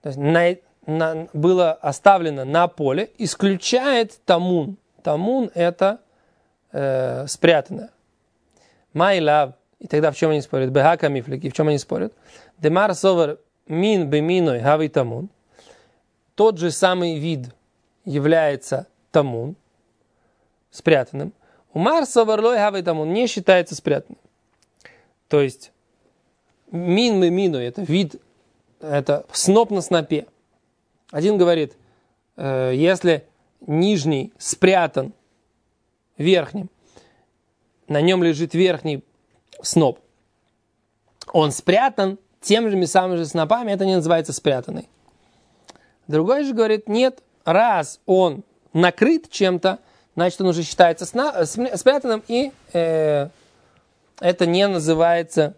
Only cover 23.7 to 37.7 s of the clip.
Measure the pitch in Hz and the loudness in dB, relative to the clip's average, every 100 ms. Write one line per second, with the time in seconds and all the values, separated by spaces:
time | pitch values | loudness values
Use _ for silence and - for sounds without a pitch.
23.7 | 143 - 143 - - _ _ _ _ _ | -6 -4 -4 -4 -20 _ _ _ _ _
24.7 | _ - _ _ _ _ 151 139 - - | _ -20 _ _ _ _ 0 0 -4 -20
25.7 | _ _ _ _ _ _ _ _ _ _ | _ _ _ _ _ _ _ _ _ _
26.7 | 170 175 185 240 202 175 180 196 143 123 | -6 0 2 2 2 2 2 0 -2 -6
27.7 | 123 175 175 170 - _ _ _ _ _ | -8 -2 0 -2 -6 _ _ _ _ _
28.7 | _ 156 143 135 143 - - - 202 226 | _ -6 -4 -2 -4 -4 -4 2 4 2
29.7 | 202 170 170 151 151 - _ _ _ _ | -2 -2 -2 -2 -6 -6 _ _ _ _
30.7 | _ _ _ _ 147 180 208 175 170 147 | _ _ _ _ -2 0 2 2 2 -2
31.7 | _ _ _ _ _ _ - 139 131 127 | _ _ _ _ _ _ -10 -6 -2 -2
32.7 | 127 165 185 180 156 - _ _ _ - | 0 2 2 0 0 -4 _ _ _ -4
33.7 | 151 190 208 143 143 - _ - - 185 | 0 2 2 0 -2 -4 _ -12 0 4
34.7 | 190 160 - 135 - _ _ _ _ _ | 4 0 -4 -8 -12 _ _ _ _ _
35.7 | _ _ _ _ _ 156 185 143 202 185 | _ _ _ _ _ 0 2 0 -10 -12
36.7 | _ _ - _ _ _ _ _ _ _ | _ _ -20 _ _ _ _ _ _ _